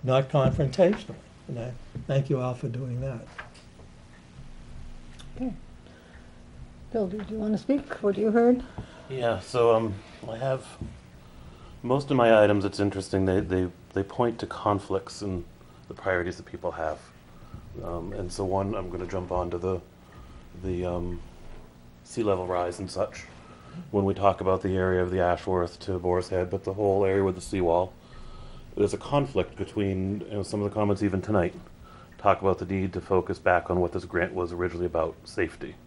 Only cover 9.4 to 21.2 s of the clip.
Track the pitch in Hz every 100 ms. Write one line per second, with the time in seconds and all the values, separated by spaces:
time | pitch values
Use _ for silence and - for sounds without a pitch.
9.4 | - 127 117 113 113 98 - - - 113
10.4 | 135 131 - - - - - - - -
11.4 | - - - - 123 135 143 135 117 113
12.4 | 104 104 98 - 101 98 95 98 95 92
13.4 | 82 92 90 - - - 98 - 120 117
14.4 | 95 - 104 101 - 95 - - 101 92
15.4 | 85 - - - - - 95 90 85 85
16.4 | - - 90 82 80 76 - - - -
17.4 | - - - - 90 85 87 104 90 -
18.4 | 95 95 98 107 87 87 90 95 90 90
19.4 | 87 87 92 92 - - - - - -
20.4 | - 87 92 87 90 87 87 85